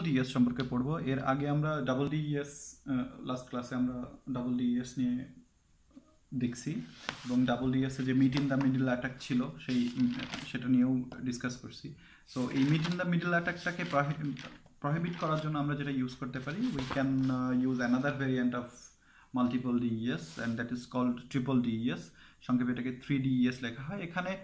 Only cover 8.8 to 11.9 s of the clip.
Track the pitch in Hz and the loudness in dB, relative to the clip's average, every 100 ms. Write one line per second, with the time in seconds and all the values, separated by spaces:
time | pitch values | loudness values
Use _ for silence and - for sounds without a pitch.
8.8 | 131 123 127 - - 123 143 - - 123 | 2 0 -2 -6 -2 0 0 -6 0 2
9.8 | 120 - 123 123 - - - 127 120 127 | 2 4 2 2 -6 -8 -6 -4 4 6
10.8 | 123 127 123 - 127 120 123 - 110 - | 6 4 -2 -6 -4 -2 -4 -6 -12 -14
11.8 | 143 | -14